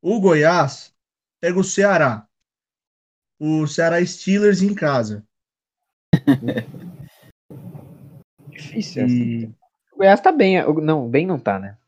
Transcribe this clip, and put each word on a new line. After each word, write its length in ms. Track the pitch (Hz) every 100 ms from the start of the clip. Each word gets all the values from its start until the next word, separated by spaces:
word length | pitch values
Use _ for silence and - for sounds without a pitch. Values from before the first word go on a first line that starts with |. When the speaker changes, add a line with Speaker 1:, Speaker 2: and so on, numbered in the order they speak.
Speaker 1:
O 180 | 165 220
Goiás 720 | 190 160 151 175 147 - - _ _ _ _ _
pega 180 | 170 180
o 40 |
Ceará. 640 | 190 - 202 180 143 110 - _ _ _ _ _ _ _ _ _ _ _
O 260 | 151 156 151
Ceará 400 | - 165 170 175
Steelers 560 | - - 196 208 190
em 120 | 196
casa. 520 | 202 156 135 107 104 - _ _ _ _ _ _ _ _
Speaker 2:
<laughs> 800 | 131 - 135 120 - - - - - - _ - _ _ - - - - - - - _ _ -
Difícil 540 | - - 226 - 131
essa. 100 | 123
Speaker 1:
E 320 | 123 117 117 113 - _ _ _
Speaker 2:
O 40 | -
Goiás 220 | 196 202
tá 100 | 359
bem, 300 | 320 196 185
o, 160 | - 151
não, 280 | 156 156 120
bem 160 | 123 180
não 140 | 160
tá, 200 | 117 98
né? 180 | 98 104